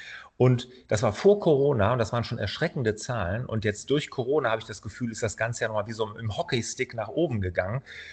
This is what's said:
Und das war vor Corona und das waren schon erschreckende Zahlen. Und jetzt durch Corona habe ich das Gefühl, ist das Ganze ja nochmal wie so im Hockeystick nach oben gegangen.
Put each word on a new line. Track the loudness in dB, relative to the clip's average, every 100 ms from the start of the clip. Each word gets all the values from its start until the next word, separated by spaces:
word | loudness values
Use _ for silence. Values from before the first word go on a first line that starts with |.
| -16 -18 -16 4
Und | 6 6 0 -16 -4
das | 0
war | 0
vor | 4 6 6
Corona | 6 4 4 4 4
und | 2
das | 0
waren | 0
schon | -2 -4
erschreckende | -4 -2 -2 0 0 0
Zahlen. | -4 -4 -2 -2 -2
Und | -2
jetzt | -2 -2 0
durch | 0 0
Corona | -4 0 2 2
habe | 0
ich | -4
das | -12
Gefühl, | -12 -6 -6
ist | -4
das | -4 -2
Ganze | -4 -2
ja | -2
nochmal | -2 -4
wie |
so | -4 -6 -4
im | -6 -4
Hockeystick | -2 -2 -4 -6 -6
nach | -6 -4
oben | 0 0 0
gegangen. | -2 -2 -2 -4 -8 -16 -18